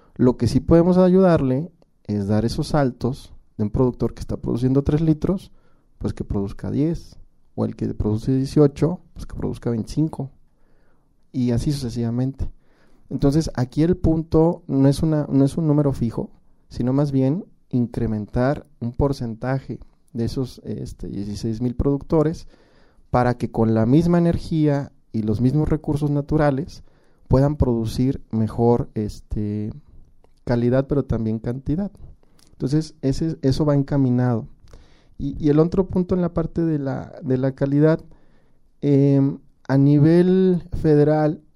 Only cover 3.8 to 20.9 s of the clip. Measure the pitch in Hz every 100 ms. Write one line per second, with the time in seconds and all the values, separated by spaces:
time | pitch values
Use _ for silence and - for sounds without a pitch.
3.8 | 127 120 117 - - 101 127 123 127 135
4.8 | 143 151 160 151 - 190 - - _ _
5.8 | _ _ 104 - - 104 98 - 98 113
6.8 | 151 165 - - - _ _ - 110 110
7.8 | 110 110 107 107 135 131 135 - 147 139
8.8 | 147 180 - - - 110 98 101 120 117
9.8 | 101 - 156 - 135 - _ _ _ _
10.8 | _ _ _ _ _ 131 123 117 156 139
11.8 | 120 117 117 120 131 135 - - _ _
12.8 | _ _ - 135 143 151 156 - 123 -
13.8 | 165 180 - 160 160 160 160 180 - 139
14.8 | 135 139 160 151 143 135 135 - 156 147
15.8 | 143 139 117 - - - _ _ _ -
16.8 | 120 135 147 135 131 165 - _ _ 123
17.8 | 117 - 113 107 101 123 127 147 - _
18.8 | 117 123 143 135 120 110 127 135 - 113
19.8 | - _ _ 117 113 - 127 - - 113
20.8 | 131